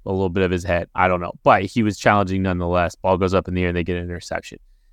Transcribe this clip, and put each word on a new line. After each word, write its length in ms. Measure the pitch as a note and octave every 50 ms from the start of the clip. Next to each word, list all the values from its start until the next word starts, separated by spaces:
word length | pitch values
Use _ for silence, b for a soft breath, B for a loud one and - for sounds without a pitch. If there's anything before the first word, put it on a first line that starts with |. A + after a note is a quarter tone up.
| -
a 60 | G2
little 180 | F#2+ F#2+ G2 F#2
bit 140 | E2+ G2 F#2+
of 80 | F2
his 120 | F#2 F2+ F2
head. 260 | F#2 F2 F2 E2+ - -
I 120 | F2+ F#2
don't 120 | F#2 F2+ F2
know. 120 | F2 - - - -
But 200 | C#3+ A#2 F#2+ F#2+
he 200 | F#2+ - B2 G#2+
was 140 | G#2+ G2
challenging 440 | - - A#2 G#2 G#2 G2+ F#2 F#2+ F#2+
nonetheless. 540 | F#2+ F#2+ F2+ F2+ F2+ F2 F2 F2 E2+ E2 -
Ball 220 | - - F#2+ F#2+
goes 160 | F2 F#2+ F#2 F#2+
up 140 | F#2 F2
in 60 | - F#2
the 80 | F2+ F#2
air 60 | F2+
and 80 | F2
they 60 | F2 E2+
get 140 | F#2 F2+
an 60 | F2 F2
interception. 560 | F2 F2 F2 - - E2+ E2+ - - - - _ _ _ _ _ _